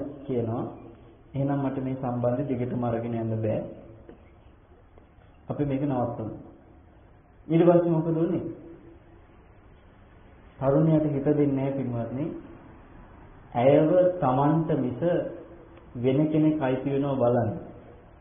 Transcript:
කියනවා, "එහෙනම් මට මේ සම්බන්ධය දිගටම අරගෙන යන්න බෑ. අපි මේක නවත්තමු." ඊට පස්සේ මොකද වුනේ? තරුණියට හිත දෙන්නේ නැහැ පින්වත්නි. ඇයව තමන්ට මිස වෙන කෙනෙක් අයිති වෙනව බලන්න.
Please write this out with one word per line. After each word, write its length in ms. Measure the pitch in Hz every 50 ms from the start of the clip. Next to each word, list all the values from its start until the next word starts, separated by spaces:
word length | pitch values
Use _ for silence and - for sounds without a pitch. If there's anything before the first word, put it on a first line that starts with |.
| - - - - -
කියනවා, 420 | - 131 120 117 110 117 127 160 - - - - - - - - - - - - -
"එහෙනම් 300 | - 143 139 139 143 139
මට 160 | 135 135 127 135
මේ 180 | 131 131 131
සම්බන්ධය 480 | - - 123 120 120 117 123 123 135 147
දිගටම 380 | 139 135 120 123 123 131 127 120
අරගෙන 300 | 120 117 110 117 120 117
යන්න 220 | 113 113 113 110 110
බෑ. 220 | 110 107 110 - - - - - - - - - - - - - - - - - - - - - - - - - - - - - - - _ - - - - - -
අපි 200 | - 131 117 147
මේක 180 | 139 135 135 147
නවත්තමු." 520 | 143 131 123 117 - - - 110 107 - - - - - - - - - - - - - - - - - - - - - - - -
ඊට 160 | 160 165 175
පස්සේ 260 | 170 175 175 175 170
මොකද 180 | 165 156 156 170 160
වුනේ? 320 | 156 170 190 170 - - - - - - - - - - - - - - - - - - - - - - - - - - - - - - - - - - - - - - - - - - - -
තරුණියට 520 | - 131 135 139 156 160 160 160 151 151
හිත 180 | 151 139 135 135
දෙන්නේ 280 | 147 147 143 147 139 135
නැහැ 180 | 135 135 139 135
පින්වත්නි. 520 | 135 127 120 120 117 117 117 117 131 151 170 - - - - - - - - - - - - - - - - - - - - - - - - -
ඇයව 380 | 120 120 135 147 151 160 156 - 180 180 180 -
තමන්ට 540 | - - 127 127 135 139 147 160 165 165 165 160
මිස 240 | 139 127 123 120 120 165 170 175 151 - - - - - - - - - - - - - - -
වෙන 240 | 123 117 127 131 143 156 156
කෙනෙක් 340 | 156 156 156 156 151 - 135
අයිති 280 | 127 131 131 - 139
වෙනව 260 | 139 135 139 143 139
බලන්න. 340 | 123 120 120 123 120 - - - - - - - - - - - - - - - -